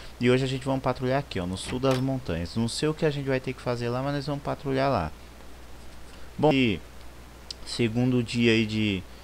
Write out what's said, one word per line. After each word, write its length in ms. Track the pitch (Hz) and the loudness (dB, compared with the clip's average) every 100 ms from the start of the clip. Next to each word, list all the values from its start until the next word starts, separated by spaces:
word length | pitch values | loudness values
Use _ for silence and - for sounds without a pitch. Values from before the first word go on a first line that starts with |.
| - - | -14 0
E 100 | 120 | 4
hoje 140 | 127 | 6
a 40 | 131 | 4
gente 180 | 131 131 | -2 -2
vai 120 | 135 | 0
patrulhar 380 | 131 127 127 135 | 0 0 0 0
aqui, 200 | - 98 | 0 -4
ó, 60 | 90 | -2
no 100 | 95 | -4
sul 240 | - 127 | -4 0
das 180 | 131 131 | 2 2
montanhas. 600 | 135 131 110 82 85 113 | 2 -2 -2 -2 -2 0
Não 100 | 117 | -2
sei 220 | - 151 | 0 0
o 40 | |
que 120 | 156 160 | 2 0
a 40 | |
gente 200 | 143 135 | 0 0
vai 100 | 131 | 0
ter 140 | 131 | -2
que 80 | 127 | -6
fazer 260 | 127 120 120 | -4 -2 0
lá, 140 | 123 | -2
mas 120 | 139 143 | -2 -2
nós 120 | 139 | -2
vamos 160 | 143 | -4
patrulhar 480 | 139 135 139 131 139 | -4 -4 -2 2 4
lá. 220 | 117 78 - - - - - - - - - - - - - | 2 0 -4 -16 -16 -16 -14 -14 -14 -14 -14 -14 -12 -12 2
Bom, 140 | 151 | 4
e 300 | 139 123 85 - - - - - - - - - | 6 4 2 -4 -14 -14 -16 -18 -18 -16 -14 -10
segundo 560 | - 117 117 127 127 | 0 0 2 2 2
dia 300 | 113 117 117 | 2 4 6
aí 140 | 113 110 | 6 4
de, 360 | 110 107 95 - - | 2 2 0 -4 -14